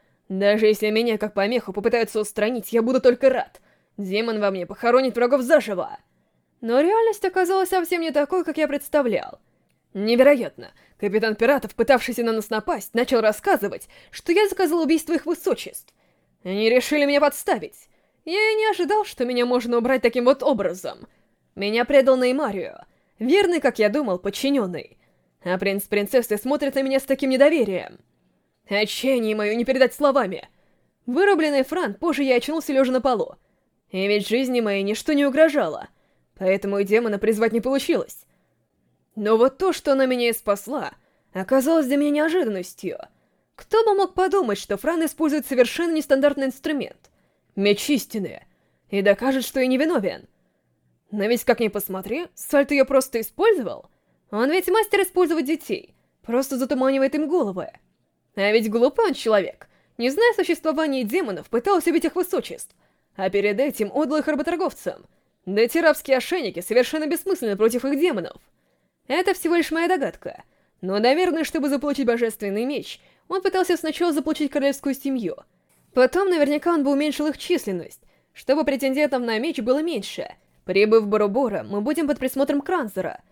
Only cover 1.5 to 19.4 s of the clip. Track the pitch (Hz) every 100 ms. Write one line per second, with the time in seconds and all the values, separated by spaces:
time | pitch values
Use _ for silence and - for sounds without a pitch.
1.5 | 247 - 190 214 233 226 220 214 - 208
2.5 | 247 196 233 226 262 262 247 269 262 -
3.5 | - _ _ _ - 196 202 233 220 202
4.5 | 190 175 190 240 247 262 240 247 269 247
5.5 | 302 214 190 - - _ _ _ _ _
6.5 | _ 226 240 320 440 453 415 381 381 349
7.5 | 381 370 381 330 349 330 294 285 370 330
8.5 | 311 302 277 - 302 254 196 - - _
9.5 | _ _ _ _ 190 208 240 262 285 180
10.5 | - 120 _ _ _ 208 208 220 214 226
11.5 | 277 208 - 233 254 - 240 233 220 214
12.5 | 220 214 285 - 226 254 240 220 214 -
13.5 | 339 202 - - - - - - 349 415
14.5 | 370 359 339 311 320 - 320 - 349 -
15.5 | 240 - - - _ _ _ _ _ 180
16.5 | 196 226 247 240 294 285 285 285 285 -
17.5 | 269 160 - _ _ _ _ - 370 427
18.5 | 427 440 381 330 427 403 - 247 247